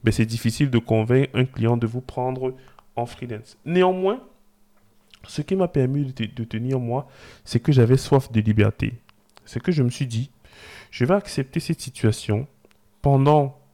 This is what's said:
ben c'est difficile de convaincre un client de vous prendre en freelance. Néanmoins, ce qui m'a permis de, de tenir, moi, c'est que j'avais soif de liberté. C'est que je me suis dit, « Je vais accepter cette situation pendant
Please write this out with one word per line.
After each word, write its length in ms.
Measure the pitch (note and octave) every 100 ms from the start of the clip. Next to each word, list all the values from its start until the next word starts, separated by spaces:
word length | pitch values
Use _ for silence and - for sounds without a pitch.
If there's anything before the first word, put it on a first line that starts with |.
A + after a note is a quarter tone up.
ben 80 | A2+
c'est 140 | G#2+ A2+
difficile 440 | A#2 A#2 - C#3+
de 100 | A#2+
convaincre 500 | - A2 A2 B2+ C#3
un 100 | -
client 320 | B2+ - A2+ A#2+
de 100 | A2+
vous 140 | B2
prendre 540 | B2+ - B2+ B2+ C3 B2+ - - _ -
en 100 | A#2+
freelance. 520 | - B2 G#2+ - _ D3+
Néanmoins, 560 | F3 F#3 F#3 F#3+ B3+ - _ _ _ _ _ _ _ _ - -
ce 160 | -
qui 140 | D3 F#3+
m'a 140 | F3
permis 420 | D3 B2+ C#3+ C#3
de, 140 | C3 A2+
de 180 | -
tenir, 360 | A#2 A2 B2 C3
moi, 280 | A#2 B2+ C3+ - - - -
c'est 160 | A#2+
que 100 | -
j'avais 260 | C3+ A#2 C3
soif 340 | - C#3 -
de 100 | A2+
liberté. 520 | A2 A2 G#2 - A2 A#2 _ _ _ _ -
C'est 160 | A#2
que 100 | -
je 120 | D#3+
me 60 | B2
suis 180 | - C3
dit, « 220 | A2+ C3+ _ _ - - - -
Je 140 | - B2
vais 80 |
accepter 460 | G3 G3 - C3 -
cette 220 | - E3
situation 680 | - - A#2 - - G#2 C#3+ _ _ _ _ _
pendant 580 | C#3+ C#3 C#3 D3+ C#3 - _